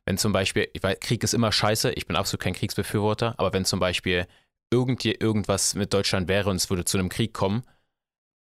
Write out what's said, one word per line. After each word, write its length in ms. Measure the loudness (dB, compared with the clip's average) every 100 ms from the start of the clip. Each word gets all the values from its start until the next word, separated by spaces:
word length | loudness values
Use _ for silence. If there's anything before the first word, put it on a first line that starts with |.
Wenn 140 | -4 -2
zum 140 | 0
Beispiel, 360 | 2 0 0 -2
ich 100 | -2
weiß, 160 | -2 -2
Krieg 220 | -2 -2
ist 100 | 0
immer 180 | 2 2
scheiße, 400 | 2 2 2 0
ich 140 | -2 -2
bin 100 | -2
absolut 260 | -2 -2
kein 120 | -4
Kriegsbefürworter, 800 | -4 -4 -4 -2 0 0 0 -2 0
aber 140 | 0
wenn 120 | 0
zum 140 | 0 0
Beispiel 480 | 0 0 0 0 -2 _ _ _ _
irgend-, 320 | 0 2 0 -2 0
irgendwas 540 | 0 2 0 0 0
mit 200 | -2 0
Deutschland 340 | 0 2 0 2
wäre 220 | 0 2
und 60 | 0
es 140 | 0
würde 140 | -2
zu 140 | 0 -2
einem 100 | -2
Krieg 240 | -2 -4
kommen, 300 | 0 -2 -2 -4 _ _ _ _ _ _ _